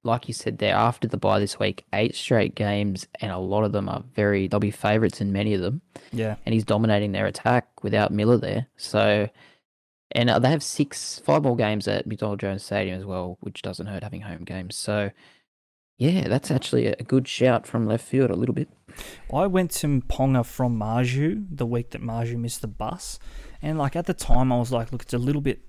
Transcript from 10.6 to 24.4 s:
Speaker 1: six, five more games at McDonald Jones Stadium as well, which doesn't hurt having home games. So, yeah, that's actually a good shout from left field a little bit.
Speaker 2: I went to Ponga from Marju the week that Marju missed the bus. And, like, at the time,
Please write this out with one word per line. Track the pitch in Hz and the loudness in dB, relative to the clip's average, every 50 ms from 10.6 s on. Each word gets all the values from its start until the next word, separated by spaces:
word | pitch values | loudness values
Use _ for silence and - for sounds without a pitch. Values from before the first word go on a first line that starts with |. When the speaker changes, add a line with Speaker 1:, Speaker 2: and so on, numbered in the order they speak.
| - | -2
Speaker 1:
six, | - - - 147 143 - - - - - - | -6 -2 -2 -2 -2 -2 -12 -10 -10 -12 -6
five | - - 143 156 147 | 0 2 2 4 4
more | 135 120 | 2 2
games | 117 117 104 107 104 95 | 2 2 0 0 0 -2
at | - 101 104 - | -2 -2 -2 -4
McDonald | - 110 - - 107 101 95 | -6 -6 -4 -4 -4 -4 -2
Jones | 104 98 98 95 - | -4 -4 -4 -4 -6
Stadium | - 101 101 101 95 92 95 | -4 -2 -2 -2 -2 -4 -6
as | 98 | -8
well, | 101 92 92 90 90 90 _ | -6 -6 -6 -6 -6 -8 _
which | - 101 98 - | -12 -14 -12 -10
doesn't | - 98 92 - 92 | -10 -10 -8 -8 -8
hurt | 101 101 95 - | -8 -8 -8 -8
having | 101 - 90 | -10 -10 -10
home | 107 98 87 82 85 | -10 -12 -12 -12 -10
games. | - 90 92 90 90 - | -10 -10 -10 -8 -10 -10
So, | - - - 107 104 101 98 - _ - - _ _ _ _ _ _ _ _ _ _ _ _ _ _ | -8 -4 -2 -2 0 -2 -2 -6 _ -20 -20 _ _ _ _ _ _ _ _ _ _ _ _ _ _
yeah, | 123 151 180 190 - | 2 2 2 2 2
that's | - 107 139 - - | 2 0 0 0 0
actually | - 131 - - - 123 120 | -2 0 0 0 0 0 2
a | 110 - - 117 | 0 -2 -4 -2
good | - 127 131 123 | 2 2 2 2
shout | - - - 123 127 120 113 - | 0 -2 2 4 4 4 2 0
from | - - 117 113 | -2 -2 -2 0
left | 107 107 120 - | 2 0 -2 -2
field | - - 131 135 117 | -2 0 2 2 2
a | 92 | 2
little | 87 107 127 - | 0 0 0 0
bit. | - 151 _ _ _ _ - - - - - - - - - | -2 -4 _ _ _ _ -20 -18 -16 -16 -16 -18 -16 -10 -4
Speaker 2:
I | - 143 185 | 0 0 2
went | 202 180 185 185 170 | 4 4 2 2 2
to | - - - 151 143 131 | -2 -2 0 2 2 2
Ponga | - - - - 135 135 131 127 117 | 2 0 0 2 4 4 4 4 2
from | - - - 131 123 120 110 | 0 -2 0 0 0 2 0
Marju | 104 107 113 120 127 123 123 135 147 160 202 220 208 185 | 0 0 0 2 2 2 2 0 0 0 0 -2 -6 -8
the | 160 139 127 | -4 -4 -2
week | 117 120 120 120 - | 0 0 -2 -2 -4
that | - - | -10 -8
Marju | - 117 113 117 117 117 120 | -8 -6 -4 -4 -4 -4 -4
missed | 117 117 117 - - | -4 -4 -6 -6 -6
the | - | -8
bus. | 107 107 - - - - - - - - - - - - - - - - - | -10 -6 -6 -6 -6 -6 -8 -10 -12 -12 -12 -14 -14 -14 -14 -14 -14 -14 -8
And, | - 147 156 | -6 -4 -2
like, | 156 139 139 - | 0 -2 0 -2
at | 165 170 | -2 -2
the | - 175 | -2 -4
time, | - - - - 123 | -4 4 6 8 8